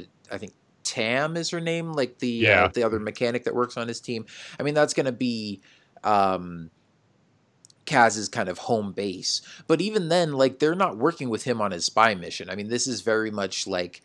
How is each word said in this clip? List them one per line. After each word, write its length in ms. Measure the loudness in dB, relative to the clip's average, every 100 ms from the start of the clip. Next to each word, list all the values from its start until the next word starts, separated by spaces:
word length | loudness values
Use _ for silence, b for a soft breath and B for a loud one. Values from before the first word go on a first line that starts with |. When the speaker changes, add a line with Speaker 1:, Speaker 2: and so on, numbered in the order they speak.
| -10 _ _
Speaker 1:
I 100 | -12
think 160 | -12 -16 _ _
Tam 540 | -8 -4 -2 0 -2 -4
is 140 | -4
her 100 | -4
name, 320 | -2 -4 -2
like, 260 | -2 -2 -2
the, 100 | -4
Speaker 2:
Yeah. 360 | 2 4 6
Speaker 1:
uh, 40 | 4
the 80 | 2
other 160 | 0 0
mechanic 460 | -4 -2 -2 0
that 100 | -2
works 220 | -2 -2 -4
on 100 | -8
his 140 | -8
team. 260 | -8 -8 -10 B B B
I 60 |
mean, 100 | 0
that's 180 | 2 2
gonna 200 | 2 -2
be, 480 | 0 -2 -2 -6 -10 b b b -6
um, 720 | 2 4 4 2 -4 -10 -12 _ _ _ _ _ _ _ _ _ _ _ 0
Kaz's 420 | 6 6 4 -4
kind 200 | -4 -4
of 100 | -6
home 320 | -2 0 0
base. 500 | -4 -4 -4 -4 -6 B B 0
But 120 | 0
even 280 | 2 0 2
then, 240 | 2 2
like, 260 | 4 2 4
they're 160 | 2
not 220 | 2 0 2
working 320 | 0 0 -4
with 160 | -2
him 160 | -2 0
on 100 | -2
his 140 | -2
spy 320 | 0 4 4 4
mission. 340 | -6 -10 -8
I 60 | -8
mean, 140 | -4
this 180 | -2 -2
is 140 | -2
very 280 | 0 2 0
much, 380 | -2 -4 -4 -4
like, 340 | -4 -4 -10